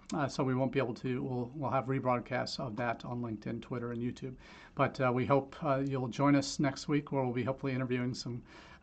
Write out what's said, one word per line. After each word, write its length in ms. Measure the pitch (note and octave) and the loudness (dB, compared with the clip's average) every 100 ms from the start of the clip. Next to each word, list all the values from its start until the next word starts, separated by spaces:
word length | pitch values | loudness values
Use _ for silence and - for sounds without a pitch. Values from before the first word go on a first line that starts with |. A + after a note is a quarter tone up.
| - | -6
uh, 140 | E3+ C3+ | -2 -2
so 140 | - | 0
we 120 | C3 | 2
won't 180 | B2+ C3 | 2 2
be 60 | C3+ | 2
able 160 | A#2+ | 0
to, 280 | G#2+ C3 B2+ | -2 -2 -2
we'll, 280 | C#3 B2 B2 D3+ | -2 -2 -4 -4
we'll 140 | B2+ | 0
have 160 | C3+ A#2+ | 0 2
rebroadcasts 720 | C3+ B2+ B2 - B2 A#2 - | 0 2 0 0 -2 -2 -4
of 160 | C3+ G#2+ | -6 -2
that 280 | A#2+ A2+ | -2 -2
on 160 | C#3+ B2 | -4 -6
LinkedIn, 400 | A#2+ G#2+ B2 A#2 | -4 -4 -4 -6
Twitter, 300 | - B2 A#2+ | -6 -6 -4
and 100 | A#2 | -4
YouTube. 340 | A#2+ - C3 B2+ - - - - | -4 -4 -10 -12 -16 -20 -8 0
But, 240 | C3 - | 0 4
uh, 100 | B2+ | 2
we 140 | B2+ B2 | 4 6
hope, 300 | C#3 C#3 - | 4 4 -2
uh, 200 | D3+ C3+ | 0 2
you'll 240 | C#3 C3+ C3 | 2 0 -2
join 280 | C3 C#3 C#3+ | 2 6 6
us 240 | C#3 - | 4 0
next 260 | C#3+ - - | 0 0 0
week, 240 | D3 D3 | 0 0
where 140 | C#3 | 0
we'll 100 | B2+ | 0
be 100 | B2 | 0
hopefully 280 | B2 C3+ C#3 | 0 -2 -2
interviewing 420 | B2+ B2 B2 B2 | 0 0 0 0
some, 280 | - B2 A#2+ - - - - | -2 -6 -8 -10 -20 -20 -10